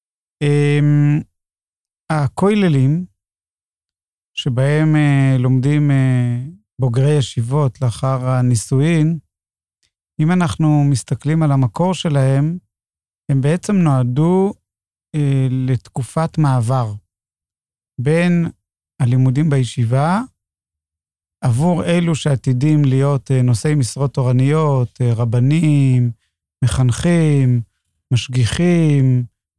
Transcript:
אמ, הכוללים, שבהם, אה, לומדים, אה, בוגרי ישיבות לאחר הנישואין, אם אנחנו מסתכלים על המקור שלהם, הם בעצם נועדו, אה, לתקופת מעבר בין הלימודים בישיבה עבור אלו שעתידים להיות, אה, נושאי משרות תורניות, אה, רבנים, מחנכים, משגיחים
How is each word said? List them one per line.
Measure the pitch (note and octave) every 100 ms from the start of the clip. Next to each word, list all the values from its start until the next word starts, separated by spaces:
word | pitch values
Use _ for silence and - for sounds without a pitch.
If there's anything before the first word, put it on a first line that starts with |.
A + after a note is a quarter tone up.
| _ _ _ _
אמ, | D3 D3 C#3+ D3 D3 D3 D3 D3 - _ _ _ _ _ _ _ -
הכוללים, | D#3 C#3 - G3 G#3+ F#3 C#3 C3 D#3+ F#3 _ _ _ _ _ _ _ _ _ _ _ _
שבהם, | - C#3+ A#2+ C#3 D3+ D#3 D3+
אה, | D3 C#3 C3+ C3
לומדים, | B2+ C3 C3+ D3+ D3
אה, | C#3 C3 B2+ B2 A#2+ C3+ F#3 _ -
בוגרי | B2+ A#2 C#3 D3+
ישיבות | A#2+ - A#2 C#3+ C#3 -
לאחר | B2+ - C3 C3 B2+
הנישואין, | C3 B2+ A#2+ - C3+ D#3 E3 D#3 E3 - _ _ _ _ _ _ _ _ -
אם | D#3
אנחנו | F3+ E3+ - D#3 D3 C#3+
מסתכלים | C3 - C3 C#3+ D#3+
על | D#3
המקור | C3+ B2 - F3+
שלהם, | E3+ E3+ C#3 C3+ C3+ D3+ F3 - _ _ _ _ _ -
הם | C3+
בעצם | C#3 F3 - G3+
נועדו, | D#3+ C3+ B2 B2 E3 F#3 G3 - _ _ _ _ _ D3+
אה, | C#3+ C3+ C3 C3 B2+
לתקופת | C3 - - A#2+ D#3+ D#3+ -
מעבר | D3 B2+ A2+ C3 A2+ G#2 - _ _ _ _ _ _ _ _ -
בין | B2 E3 F3 F3 E3 - _ _ _ -
הלימודים | B2 B2+ C3 B2+ D#3+
בישיבה | C#3 A#2+ - A2+ B2+ D#3 G3 B3+ _ _ _ _ _ _ _ _ _ _ _
עבור | B2 A#2 E3+ F3
אלו | F3 F3 E3+ D#3
שעתידים | D3+ C3+ - B2 D3+ D3+ C#3
להיות, | C3 C#3 C#3 -
אה, | C3
נושאי | B2 A#2 D#3 D3+
משרות | A#2 C3 C#3
תורניות, | - B2+ B2+ C3+ D#3 D3+ C3+ A#2+ -
אה, | B2
רבנים, | A2+ A#2+ B2 C3 D#3 D#3 D3 C3+ B2+ A#2+ - _ _ _ _
מחנכים, | B2 B2+ B2+ A#2 F3 E3+ D#3 C#3+ C3 A#2+ A2+ _ _ _ _
משגיחים | B2 - B2+ A#2 - F3 E3+ D#3+ C#3+ C3 B2 A#2+ _ _